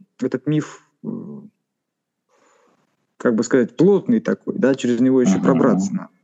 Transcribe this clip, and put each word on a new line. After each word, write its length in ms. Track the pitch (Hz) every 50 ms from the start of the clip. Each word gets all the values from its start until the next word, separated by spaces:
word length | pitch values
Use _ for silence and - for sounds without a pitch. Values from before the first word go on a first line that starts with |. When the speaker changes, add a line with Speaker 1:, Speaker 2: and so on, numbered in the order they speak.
| - _ _ -
Speaker 1:
э, 40 | 127
этот 220 | 131 - 123 - 147
миф, 340 | 151 151 139 - - - _ _ _ _ -
э, 40 | - - - - - 220 208 - 214 _ _ _ _ _ _ _ _ _ _ _ _ _ _ _ _ _ _ _ _ _ _ _ _ _ _ _ _ _ _ _ _ _ -
как 180 | - 131 117
бы 80 | 110 117
сказать, 320 | - - 135 117 - - -
плотный 420 | 151 190 202 185 175 - 120 110
такой, 340 | - - 101 - - - - -
да, 180 | 98 131 135
через 240 | 135 - 123 123 113
него 200 | 127 131 131 131
еще 180 | 123 110 95 90
Speaker 2:
Ага. 40 | -
Speaker 1:
пробраться 520 | 135 135 127 - 131 101 90 98 - -
надо. 140 | 95 - - _ _